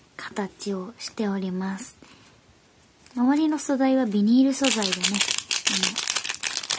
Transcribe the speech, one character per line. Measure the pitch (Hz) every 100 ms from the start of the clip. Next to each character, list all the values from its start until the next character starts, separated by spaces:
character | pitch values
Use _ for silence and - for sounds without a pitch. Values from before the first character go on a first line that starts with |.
| _ -
形 | - - 190 - 202
を | 190 190 233
し | -
て | - 208
お | 196
り | 190
ま | 185 190 196
す。 | - - - - - - _ _ _ _ _ _ - 247
周 | 247 294
り | 320
の | 302
素 | - 262
材 | 262 262
は | 240
ビ | 202
ニ | 208 247
ー |
ル | 269
素 | 254 269
材 | 226 196
で |
ね、 | 185 175
あ | 202 - - - - -
の、 | 202 185 208 - - - - - - -